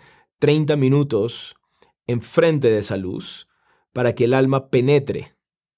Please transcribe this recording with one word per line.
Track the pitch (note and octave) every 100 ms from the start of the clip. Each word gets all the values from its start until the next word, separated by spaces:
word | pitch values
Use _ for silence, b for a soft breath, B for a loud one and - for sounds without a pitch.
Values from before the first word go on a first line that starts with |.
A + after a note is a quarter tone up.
| b b b _
treinta | C#3+ D3+ D3+ D3+
minutos | C3 C#3 C#3+ A2+ A2+ - - - _ _ _ _ -
enfrente | A#2+ - - E3 D#3 C3
de | A2
esa | G2+ G2
luz | F#2 - - - - _ _ _ _
para | - A#2+
que | A2+
el | A#2+
alma | C3 C3+ C3+ C3+
penetre, | C3 B2 D3 C#3 G2+ - _ _ _ _